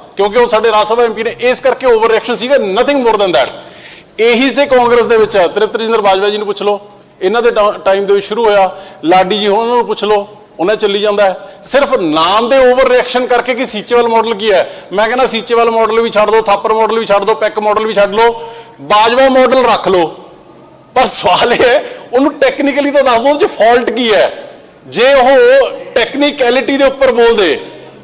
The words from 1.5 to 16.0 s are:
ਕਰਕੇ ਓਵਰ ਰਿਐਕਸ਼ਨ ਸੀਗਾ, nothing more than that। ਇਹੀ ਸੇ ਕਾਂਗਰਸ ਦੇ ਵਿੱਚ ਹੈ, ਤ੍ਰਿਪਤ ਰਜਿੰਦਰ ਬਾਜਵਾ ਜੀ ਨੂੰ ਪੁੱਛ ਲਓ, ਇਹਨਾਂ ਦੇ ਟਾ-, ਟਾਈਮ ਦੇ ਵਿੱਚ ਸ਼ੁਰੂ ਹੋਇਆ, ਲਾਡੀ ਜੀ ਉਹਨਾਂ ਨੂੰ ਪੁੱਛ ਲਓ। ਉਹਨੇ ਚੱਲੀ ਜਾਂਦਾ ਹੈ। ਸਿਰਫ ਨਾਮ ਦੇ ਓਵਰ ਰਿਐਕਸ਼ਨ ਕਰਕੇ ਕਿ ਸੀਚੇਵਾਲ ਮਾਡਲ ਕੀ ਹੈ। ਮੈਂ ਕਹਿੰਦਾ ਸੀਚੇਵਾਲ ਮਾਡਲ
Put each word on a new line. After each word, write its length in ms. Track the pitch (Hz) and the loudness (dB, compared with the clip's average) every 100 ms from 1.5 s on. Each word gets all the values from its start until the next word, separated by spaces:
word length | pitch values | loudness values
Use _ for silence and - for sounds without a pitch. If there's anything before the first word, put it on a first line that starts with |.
| 247 | -2
ਕਰਕੇ 260 | 269 247 254 | -2 0 0
ਓਵਰ 240 | 220 226 | 2 2
ਰਿਐਕਸ਼ਨ 260 | 220 - 214 | 0 -2 -6
ਸੀਗਾ, 200 | 240 277 | 0 0
nothing 420 | 208 196 277 285 | 0 -2 0 0
more 200 | 240 214 | 0 0
than 120 | 196 | 0
that। 200 | 156 - - - - - - - - | 0 -2 -6 -20 -20 -20 -20 -14 -2
ਇਹੀ 320 | 233 233 269 | 0 2 0
ਸੇ 140 | 233 277 | 0 0
ਕਾਂਗਰਸ 400 | 254 233 240 214 | 2 2 2 2
ਦੇ 120 | 226 | 2
ਵਿੱਚ 200 | 208 196 | 2 0
ਹੈ, 100 | 170 | 0
ਤ੍ਰਿਪਤ 280 | - 214 214 | 0 -2 -2
ਰਜਿੰਦਰ 260 | 226 226 | -2 0
ਬਾਜਵਾ 280 | 202 190 202 | 0 0 0
ਜੀ 80 | 208 | -4
ਨੂੰ 100 | 208 | -6
ਪੁੱਛ 140 | 202 | -4
ਲਓ, 180 | 208 202 - - _ - | -4 -4 -8 -20 _ -6
ਇਹਨਾਂ 200 | 190 233 | -4 0
ਦੇ 100 | 226 | 0
ਟਾ-, 200 | 220 208 | 0 -2
ਟਾਈਮ 340 | 180 170 196 196 | -2 -2 0 0
ਦੇ 80 | |
ਵਿੱਚ 120 | 202 - | -2 -2
ਸ਼ੁਰੂ 200 | 214 226 | -2 0
ਹੋਇਆ, 300 | 202 185 - - - | 2 0 -4 -18 -8
ਲਾਡੀ 340 | 156 185 185 208 | 0 2 2 -2
ਜੀ 100 | 202 | -2
ਉਹਨਾਂ 280 | 202 233 247 | -2 0 -2
ਨੂੰ 100 | 202 | -2
ਪੁੱਛ 180 | 214 | -4
ਲਓ। 400 | 208 208 202 - - - | -2 -2 -4 -14 -20 -6
ਉਹਨੇ 160 | 175 214 | -4 -2
ਚੱਲੀ 260 | 208 202 | -2 -2
ਜਾਂਦਾ 220 | 208 202 | -2 0
ਹੈ। 140 | 196 180 - - | 0 -2 -12 -14
ਸਿਰਫ 300 | - 262 262 | -4 -2 0
ਨਾਮ 560 | 247 170 156 165 214 240 | -2 -2 -2 0 0 0
ਦੇ 80 | 269 | 2
ਓਵਰ 320 | 254 247 247 | 4 4 2
ਰਿਐਕਸ਼ਨ 380 | 247 240 247 254 | 0 0 -4 -2
ਕਰਕੇ 260 | 240 240 | -2 -2
ਕਿ 120 | 240 254 | -4 -6
ਸੀਚੇਵਾਲ 420 | 214 196 240 240 | -8 -2 0 2
ਮਾਡਲ 260 | 226 220 | 0 -2
ਕੀ 180 | 202 220 | -4 0
ਹੈ। 220 | 185 - - - | 0 -2 -8 -8
ਮੈਂ 140 | 185 220 | -4 -2
ਕਹਿੰਦਾ 180 | 247 254 | 0 -2
ਸੀਚੇਵਾਲ 460 | 226 - 233 233 | -4 -2 0 0
ਮਾਡਲ 300 | 226 220 226 | 0 0 0